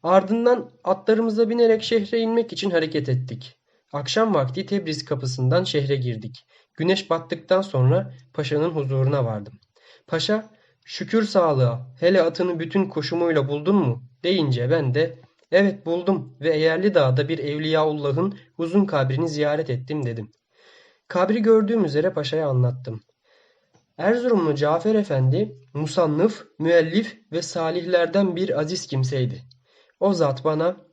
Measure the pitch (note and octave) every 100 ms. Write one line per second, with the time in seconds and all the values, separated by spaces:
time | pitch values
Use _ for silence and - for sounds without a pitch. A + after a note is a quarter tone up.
0 | E3 F#3+ F#3+ A3+ A#3+ B3 - _ - F#3+
1 | - A3 A3+ G#3+ A3 A#3+ A#3 A3 A3 A#3
2 | G#3 A#3 A3+ A#3 A#3 - G3 E3+ D#3+ D#3+
3 | B2+ B2+ B2+ A2+ - _ _ _ _ C#3+
4 | C#3 A3 A3 E3+ C3 C3 G3 G3+ E3 D3
5 | - C3+ B2+ C3 B2+ E3+ F#3 D3+ C3+ C#3
6 | B2 A2 G#2+ - _ _ _ - E3 F#3+
7 | - E3 E3 E3 - F#3 G3 C3+ B2+ F3
8 | G3 - _ - C#3+ D3 E3 D#3 C3+ C3+
9 | C3 C#3+ A#2 G#2+ G2+ - _ _ _ _
10 | _ E3 D#3 G#3+ G#3+ _ _ _ - -
11 | - A3 G#3 G3 E3+ C3+ B2 A#2 - -
12 | E3+ F#3+ E3+ E3 F3+ E3+ D#3+ G3 F#3+ D#3
13 | C#3+ E3+ E3+ D#3 C3+ D3 D3+ G3+ C#3+ -
14 | - _ F3 F#3 D3 B2 B2 E3 C3+ C3+
15 | E3 - - _ _ F3 G3+ G3 E3 E3+
16 | F3+ F3+ C3 - D3 D#3 D#3+ E3 G3+ F#3
17 | C3+ B2+ C#3 D#3+ C#3+ D3+ D#3 D#3+ D#3 D3+
18 | C#3+ C#3 F#3+ G3+ - - E3 G3 G3 D3+
19 | C3 C3 E3 D3 D3 D3+ D3 B2 - D3+
20 | B2+ A#2 G#2 _ _ _ _ _ _ _
21 | _ F3+ F#3+ A3 G#3+ A3 G#3 A#3 E3+ C#3+
22 | E3+ F3 C#3+ D#3+ D3+ B2+ B2 B2+ B2 A2
23 | _ _ _ _ _ _ _ _ _ -
24 | F3 A#3+ B3 G#3+ D#3+ C#3+ D3 E3 G#3+ A3
25 | G3+ C#3 C3 D#3 G#3+ - _ C#3+ D3+ -
26 | D#3+ D3+ G#3+ G#3 - _ D#3+ E3+ D#3+ F#3
27 | A3 - _ D#3+ E3+ F3 D#3+ F3 E3+ F3+
28 | E3 G3+ G3 E3+ F#3+ D3 D#3 F3+ - C3
29 | B2+ C3+ B2 - - _ _ _ _ _
30 | G3 F3+ D3 C3 D#3 D#3 E3 F#3+ _